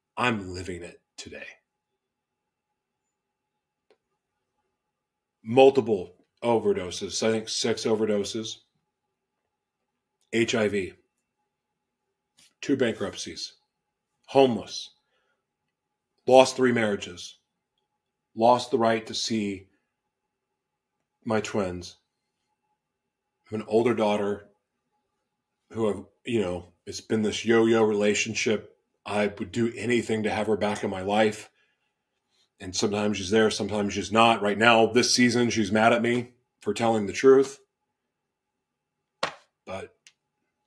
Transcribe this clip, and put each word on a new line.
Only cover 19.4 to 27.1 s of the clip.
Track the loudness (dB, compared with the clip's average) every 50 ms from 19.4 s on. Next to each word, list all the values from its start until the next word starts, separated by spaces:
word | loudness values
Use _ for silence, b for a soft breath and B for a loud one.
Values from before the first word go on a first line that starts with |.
| -2 -4 -6 -8 -12 _ _ _ _ _ _ _ _ _ _ _ _ _ _ _ _ _ _ _ _ _ _ _ _ _ _ _ _ _ _ _ _ -4
my | -4 -4
twins. | -4 -4 -4 -4 -4 -4 -6 -10 -12 -16 -20 _ _ _ _ _ _ _ _ _ _ _ _ _ _ _ _ _ _ _ _ _ _ _ _ _ _ _ _ _ _ _
I | -10
have | -10
an | -8 0
older | 0 2 2 2 2
daughter | 2 0 0 0 0 -2 -4 -4 -6 -10 _ _ _ _ _ _ _ _ _ _ _ _ _ _ _ _ _ _ _ _ _ _ _ _ _
who | -8 -4 -4 -2
I've, | -4 -4 -10 -16 _ _ _
you | -4 -2 -2
know, | -2 -2 -4 -6 -10 -14 _ _ _
it's | -16 -14 -14
been | -8 _